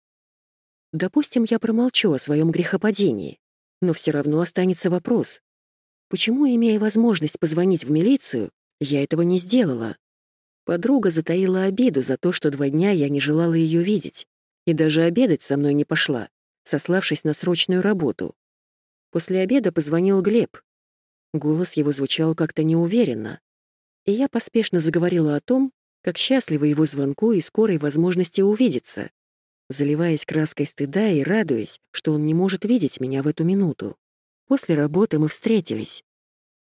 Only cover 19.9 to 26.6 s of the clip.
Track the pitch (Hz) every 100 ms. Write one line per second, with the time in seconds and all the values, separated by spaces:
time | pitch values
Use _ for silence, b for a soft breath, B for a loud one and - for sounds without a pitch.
19.9 | 160 185 196 185 160 151 - _ _ _
20.9 | _ _ _ _ 156 147 156 180 - 147
21.9 | 139 135 - 160 160 160 - 156 165 170
22.9 | 220 202 113 107 - _ _ _ _ _
23.9 | _ - 208 269 233 - 226 220 175 160
24.9 | 165 175 175 156 147 - 254 269 - _
25.9 | _ - 170 - 262 - 151